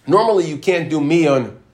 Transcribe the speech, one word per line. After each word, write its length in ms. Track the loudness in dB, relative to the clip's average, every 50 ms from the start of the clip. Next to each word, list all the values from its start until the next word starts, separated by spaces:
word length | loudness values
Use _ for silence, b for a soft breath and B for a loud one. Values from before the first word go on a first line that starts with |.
| _
Normally, 400 | 0 2 2 2 2 0 0 0
you 100 | -2 -6
can't 320 | -4 -2 -2 -2 -2 -2 -2
do 120 | -2 -2
miyun. 540 | 0 2 2 2 2 2 2 0 -2 -6 -12 -18 _ _